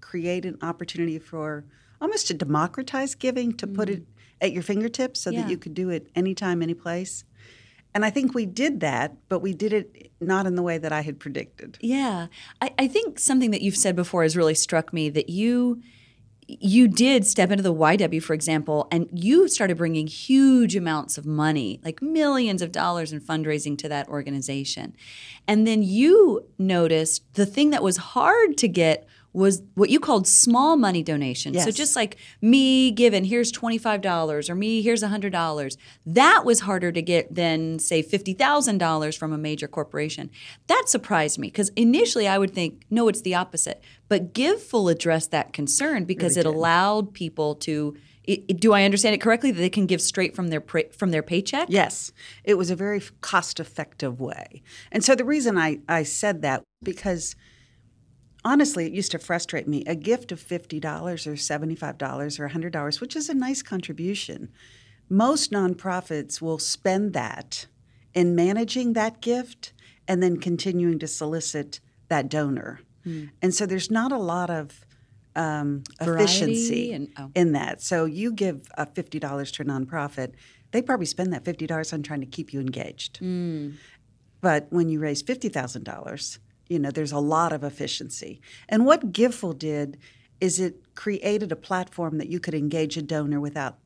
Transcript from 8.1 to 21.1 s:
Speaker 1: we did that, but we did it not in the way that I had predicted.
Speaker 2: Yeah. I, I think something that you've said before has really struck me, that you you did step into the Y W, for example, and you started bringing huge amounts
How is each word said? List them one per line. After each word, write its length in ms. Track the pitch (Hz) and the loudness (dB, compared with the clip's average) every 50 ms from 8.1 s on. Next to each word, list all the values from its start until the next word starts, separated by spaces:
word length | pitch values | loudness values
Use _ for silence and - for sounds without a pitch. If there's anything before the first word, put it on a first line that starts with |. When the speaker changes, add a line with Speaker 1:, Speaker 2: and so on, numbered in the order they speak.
| - 285 262 254 - | 0 -2 -4 -2 -4
Speaker 1:
we 120 | 240 214 | -4 -4
did 360 | 180 - 220 277 311 269 170 | -4 -2 -2 -2 -2 0 -2
that, 340 | 160 143 127 117 139 - - - _ _ | -2 -2 0 -2 -2 -4 -6 -14 _ _
but 100 | 190 175 | -4 -2
we 140 | 185 196 180 | -2 -4 -4
did 180 | - 208 214 | -4 -2 -2
it 400 | 214 208 - - - - - - _ _ | 0 -2 -2 -6 -14 -20 -20 -20 _ _
not 260 | 170 185 190 196 190 | -2 0 0 0 0
in 100 | 190 180 | 0 0
the 60 | 180 175 | 0 0
way 140 | 175 165 | -2 -2
that 140 | 160 160 151 | -2 -4 -4
I 100 | 151 151 | -4 -4
had 160 | 147 156 139 | -4 -6 -8
predicted. 600 | 143 - 143 135 139 - - _ - - - - - | -10 -12 -10 -8 -8 -10 -10 _ -20 -20 -20 -12 -6
Speaker 2:
Yeah. 480 | 226 233 262 277 269 240 190 170 170 - - - - - - _ | -4 -2 -2 0 0 -2 -4 -4 -8 -10 -14 -20 -20 -20 -8 _
I, 120 | 254 269 - | -6 -2 0
I 100 | - 269 | 0 0
think 320 | 262 269 440 466 330 - - | 2 2 0 -2 -2 -4 -2
something 320 | - - 262 254 254 220 | 0 2 4 4 4 4
that 100 | 208 - | 2 2
you've 160 | 190 202 196 | 0 0 0
said 180 | - - 190 175 | 2 2 2 2
before 280 | 180 175 - 190 175 160 | 0 -2 0 2 2 2
has 120 | 156 160 | 4 4
really 200 | 180 165 156 160 | 4 4 4 4
struck 360 | - - - 175 160 160 - | 2 0 2 0 0 0 0
me, 180 | 175 165 156 147 | -2 -2 -2 0
that 180 | 147 151 - 165 | 0 -2 -2 -2
you 520 | 170 196 220 240 240 247 247 247 233 240 - - - - _ _ _ _ _ _ _ _ _ | -2 0 2 2 2 2 2 0 0 -2 -8 -16 -20 -20 _ _ _ _ _ _ _ _ _
you 400 | - - - 202 190 202 247 247 | -20 -10 -2 0 4 8 8 8
did 380 | 208 165 - 240 269 269 233 196 | 8 8 6 6 6 6 6 4
step 240 | - - 208 180 175 | 4 4 4 4 4
into 140 | 202 196 190 | 4 2 2
the 100 | 180 160 | 2 4
Y 220 | 156 160 156 185 | 6 6 6 6
W, 260 | 196 175 160 160 160 | 6 4 2 0 -2
for 120 | - - 160 | -2 -2 -2
example, 540 | 151 - 165 156 156 147 160 151 147 - - | -2 0 0 0 0 0 0 0 0 0 0
and 180 | 170 165 - - | 0 0 0 -2
you 360 | 175 170 175 226 294 359 381 | -4 -2 2 6 6 8 6
started 300 | 285 - - 208 185 170 | 6 4 2 2 0 2
bringing 280 | 165 170 165 160 156 156 | 0 0 0 0 -2 -2
huge 680 | 156 - - - - 262 269 269 269 262 247 233 175 185 | -4 -8 -8 0 4 6 8 8 8 8 8 6 4 2
amounts 420 | 196 170 160 156 151 - - | 0 0 0 -2 -2 -2 -4